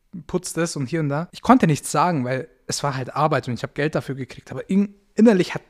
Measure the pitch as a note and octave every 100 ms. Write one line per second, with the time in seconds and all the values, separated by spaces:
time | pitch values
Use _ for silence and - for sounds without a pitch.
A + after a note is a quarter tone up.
0 | _ F3+ - F3+ - D#3+ E3+ D3 B2+ E3
1 | D3 C#3+ F3 - - B3+ E3+ C#3+ - D3+
2 | F3 D#3+ B2 C3 - _ - - C#3+ C3
3 | B2 C3 D3+ C#3 C3 A#2 C3 - D3+ D3+
4 | - C3+ B2+ - - C3 - F#3+ G3+ -
5 | _ - A#3 F#3+ E3 - _